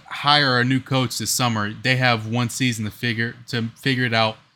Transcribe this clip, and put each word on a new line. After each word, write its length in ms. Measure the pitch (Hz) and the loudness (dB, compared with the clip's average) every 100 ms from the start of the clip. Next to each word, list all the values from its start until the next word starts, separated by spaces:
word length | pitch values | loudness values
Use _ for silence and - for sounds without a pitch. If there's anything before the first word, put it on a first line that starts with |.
| - | -8
hire 520 | - 143 147 139 123 | -4 2 4 4 2
a 60 | |
new 160 | 123 131 | 2 0
coach 380 | - 135 123 - | 0 0 0 -2
this 100 | 110 | -4
summer. 420 | - 123 113 104 | 0 0 0 -2
They 240 | 110 120 127 | -4 -2 2
have 280 | 127 113 110 | 2 2 0
one 220 | 120 117 | -2 -2
season 360 | - 127 113 107 | 0 -2 -2 -6
to 60 | |
figure, 440 | - 120 113 117 120 - | -4 -4 -2 -4 -8 -8
to 180 | 120 113 - | -4 -4 -4
figure 300 | 139 127 127 | -2 0 0
it 80 | |
out, 240 | 113 110 110 _ | 2 0 -2 _